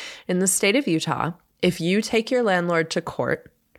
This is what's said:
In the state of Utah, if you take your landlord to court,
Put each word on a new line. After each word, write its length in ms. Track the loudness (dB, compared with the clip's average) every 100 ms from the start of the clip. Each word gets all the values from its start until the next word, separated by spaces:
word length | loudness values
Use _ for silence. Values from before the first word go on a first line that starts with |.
| -14 -12 -2
In 120 | 0
the 80 | 0
state 280 | 2 2
of 120 | 2 2
Utah, 440 | 0 0 -2 -4 -6 _ -2
if 200 | 0 0
you 200 | 0 0
take 300 | 0 0 0
your 120 | 0
landlord 460 | 2 2 2 0 0
to 100 | -4
court, 500 | -6 -4 -2 -4 -8 _ _